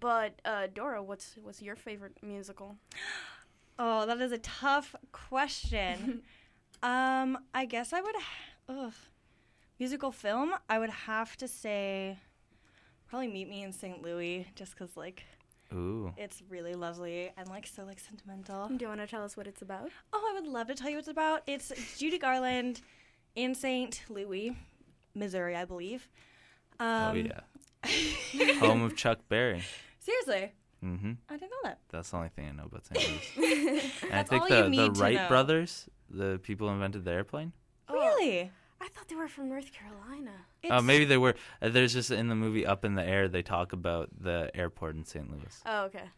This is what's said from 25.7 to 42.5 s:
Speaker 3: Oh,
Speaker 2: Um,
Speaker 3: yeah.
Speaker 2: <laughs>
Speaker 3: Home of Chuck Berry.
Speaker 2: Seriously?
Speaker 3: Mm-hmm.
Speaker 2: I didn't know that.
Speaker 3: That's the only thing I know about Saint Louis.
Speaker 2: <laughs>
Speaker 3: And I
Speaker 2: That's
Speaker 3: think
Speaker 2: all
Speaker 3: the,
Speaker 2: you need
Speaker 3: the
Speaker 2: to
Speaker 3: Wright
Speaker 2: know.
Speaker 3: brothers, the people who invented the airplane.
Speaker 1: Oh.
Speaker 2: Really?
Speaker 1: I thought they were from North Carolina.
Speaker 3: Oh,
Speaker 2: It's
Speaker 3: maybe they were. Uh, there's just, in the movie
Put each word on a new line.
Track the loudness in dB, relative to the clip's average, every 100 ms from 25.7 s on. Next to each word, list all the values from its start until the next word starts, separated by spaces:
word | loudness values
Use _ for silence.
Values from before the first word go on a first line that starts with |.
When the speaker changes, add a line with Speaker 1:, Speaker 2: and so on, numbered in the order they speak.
| -6 -6 -8 -10 -20 -20 -20 -20 _ _ -4
Speaker 3:
Oh, | 0 2 2
Speaker 2:
Um, | 0 -2 -6 -12 -20 -20 _ 0 2 2 -2 -4
Speaker 3:
yeah. | 2 4
Speaker 2:
<laughs> | 6
Speaker 3:
Home | 6 6
of | 4 2
Chuck | 2 2 2
Berry. | 2 2 0 -4 -10 -16 -12
Speaker 2:
Seriously? | -2 0 2 0 -2 -10 _ _
Speaker 3:
Mm-hmm. | -6 -4 -4 -6 -8
Speaker 2:
I | -12
didn't | -10
know | -8
that. | -6 -8 _
Speaker 3:
That's | -10 -6
the | -4
only | -4
thing | -6 -10
I |
know | -10 -12
about | -14
Saint | -6 -2 -2 -2 -6 0
Louis. | 4 4 4 0 0
Speaker 2:
<laughs> | -4
Speaker 3:
And | -2
I | 0
Speaker 2:
That's | 4
Speaker 3:
think | 4
Speaker 2:
all | 8
Speaker 3:
the, | 8
Speaker 2:
you | 8
need | 6 4
Speaker 3:
the |
Speaker 2:
to | 6
Speaker 3:
Wright | 6
Speaker 2:
know. | 6 6
Speaker 3:
brothers, | 6 6 4 2 -6 -14 -20 _
the | -2 0 0
people | -2 -2 0
who |
invented | 0 0 -2
the | -2
airplane. | -2 -2 -6 -8 -10 _ _ -4
Speaker 1:
Oh. |
Speaker 2:
Really? | 2 4 6 4 2 -4 -10 _ _
Speaker 1:
I | -14
thought | -14 -10
they | -8
were | -8
from | -6 -6
North | -6 -10
Carolina. | -16 -18 -16 -14 -12 -12 -14 -20 _ 2
Speaker 3:
Oh, | 4
Speaker 2:
It's |
Speaker 3:
maybe | 8 10 10
they | 10
were. | 8 6 -2 -2
Uh, | 4
there's | 8 8
just, | 6 2
in | 2 2
the | 2
movie | 2